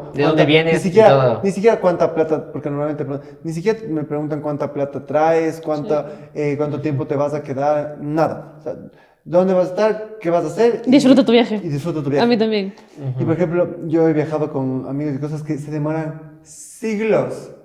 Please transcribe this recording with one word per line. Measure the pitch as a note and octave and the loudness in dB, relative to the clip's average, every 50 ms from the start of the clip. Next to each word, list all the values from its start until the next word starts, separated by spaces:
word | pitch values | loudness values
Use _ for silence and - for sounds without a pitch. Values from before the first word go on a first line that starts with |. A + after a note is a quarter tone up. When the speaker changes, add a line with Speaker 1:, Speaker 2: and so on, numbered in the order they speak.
| - - - | -6 -6 -2
Speaker 1:
¿De | C#3 D3 | 0 2
dónde | |
Speaker 2:
cuánta, | E3 D#3 - - | 4 4 4 4
Speaker 1:
vienes? | C#3 D#3 D#3 D#3+ E3 E3 | 6 6 4 4 4 2
Speaker 2:
ni | - | 2
siquiera, | C3+ F#3 - A3 A3 G3+ | 0 4 6 6 8 8
Speaker 1:
Y | |
todo. | C#3 C3+ C3 B2 A2+ - F#3+ | 8 6 6 4 2 2 0
Speaker 2:
ni | G3 | -2
siquiera | - G3 G3 A3+ G#3+ G#3+ | 0 4 4 4 4 4
cuánta | - F3+ E3+ E3+ E3+ - - | 2 2 2 2 2 0 2
plata, | D#3+ D#3 D#3 D#3 D3 - - | 0 0 0 0 -2 -4 -8
porque | - C3+ - D3 | -10 -8 -6 -6
normalmente | C#3+ C#3+ D3 D#3 D3 D3 C#3 | -4 -4 -4 -4 -4 -6 -6
preguntan, | C3+ C#3+ C#3+ - - - - - | -6 -8 -8 -10 -14 -18 -12 -10
ni | E3 D#3+ | -8 -8
siquiera | E3 E3+ A3 G#3+ - - | -2 0 0 0 0 -4
me | D3+ D#3+ D3+ C#3+ | -6 -6 -6 -4
preguntan | - D3 D3 D3+ D3 D#3 C#3+ | -4 -4 -4 -4 -4 -6 -4
cuánta | D3 D3+ D3 C#3+ D3 C#3 - | -4 -4 -4 -4 -4 -4 -4
plata | C#3+ C#3 C#3 - B2+ - | -4 -4 -4 -6 -10 -8
traes, | - D3+ D3+ D#3 E3 E3 D#3+ E3 D#3+ - - | -2 0 2 4 4 4 2 2 0 -4 -4
cuánta, | - D#3 D3+ D3 C#3 G#2+ D3+ D3 C#3 | -6 -4 -4 -4 -2 -2 -2 -2 -2
Speaker 3:
Sí. | D3 - - - - - | -6 -12 -16 -18 -12 -6
Speaker 2:
eh, | D3 D3 D3 C#3 | -4 -2 -2 -2
cuánto | C#3+ D3+ D3 D3 C3 | -2 -2 -4 -4 -4
tiempo | - D#3 C#3 C3 D3+ | -4 -4 -2 -2 -2
te | D#3 D3 | -2 -2
vas | C#3 D3 D3 D3+ | -2 -2 -2 -2
a | D3 - | -6 -6
quedar, | - C3 C3+ C#3+ D3 D3+ D3 D3 D3 - - | -6 -6 -2 0 0 0 0 -2 -6 -8 -10
nada. | D3 D3 D3+ E3 D3+ - - - - - - - | -8 -4 0 0 0 0 -2 -6 -10 -16 -20 -12
O | - | -12
sea, | C3 G2 - - - - - _ _ _ _ _ | -10 -10 -10 -14 -18 -20 -20 _ _ _ _ _
¿dónde | D3 D#3+ F3+ F#3 G3 F#3 | 0 2 2 4 4 4
vas | F3+ F3 | 2 2
a | - | 0
estar? | - G#3 G#3+ A3 G3+ - - - - - | 0 0 2 2 0 -2 -6 -12 -12 -6
¿Qué | - E3+ | -2 0
vas | E3+ F3 D#3+ | 0 0 0
a | |
hacer? | D#3 D3+ F#3 A3+ A#3+ A3 - - | -2 0 2 2 2 2 0 2
Y | B3+ | 4
Speaker 3:
Disfruta | B3+ C#4+ D3 C4 C4+ C4 A3+ | 4 6 6 6 6 6 6
tu | A3+ A#3 | 6 4
viaje. | A#3 A#3 G3 G#3+ G3+ F3 | 4 4 2 -2 -4 -4
Speaker 2:
y | |
disfruta | E3 C#3+ C#3+ D3 E3+ D3+ D#3 | -4 -4 -4 -4 -4 -4 -2
tu | C3+ C#3 | -2 0
viaje. | C#3+ C#3 A#3+ | 2 2 2
Speaker 3:
A | |
mí | A#3+ A#3+ | 2 2
también. | G#3 A3+ A3 G#3+ G3+ F#3+ G3 - - - _ - | 2 0 0 0 -2 -4 -6 -8 -14 -20 _ -16
Speaker 1:
Ujú. | - C#3+ C3 A#2+ C3 | -10 -8 -8 -4 -2
Speaker 2:
Y, | - | 0
por | D#3+ D#3+ | 0 0
ejemplo, | E3 F3+ D#3+ E3+ F3 E3+ - - - E3 | 0 0 0 0 0 -2 -2 -4 -8 -4
yo | D#3+ D#3+ E3 D#3+ | -2 0 2 2
he | D#3+ D3+ | 4 2
viajado | D3+ C#3+ D3+ D3+ D3 D3+ D3 | 2 0 -2 -2 -4 -4 -4
con | C#3 C3+ C3 C3 C3 C3 - | -4 -4 -4 -2 -4 -4 -6
amigos | - C3+ C#3+ D3+ D3+ C3+ | -6 -6 -6 -4 -4 -4
y | C3 | -6
cosas | D3+ D3 D#3 D3 D3+ | -6 -6 -8 -8 -6
que | D#3 D3+ C3+ | -6 -8 -8
se | D3 D3 | -8 -8
demoran | D3+ D3+ D3 D3+ D#3+ D#3+ D#3 D#3 - - - - - - | -6 -4 -4 -4 -4 -4 -6 -6 -10 -12 -16 -20 -20 -20
siglos, | _ - - - - - - - A3+ A3 G#3+ G3+ A3 A3 F#3+ C#3+ B2 - - - - - - - | _ -20 -20 -20 -20 -20 -14 -8 -6 -4 -2 -2 0 2 2 2 2 -2 -6 -10 -12 -16 -18 -20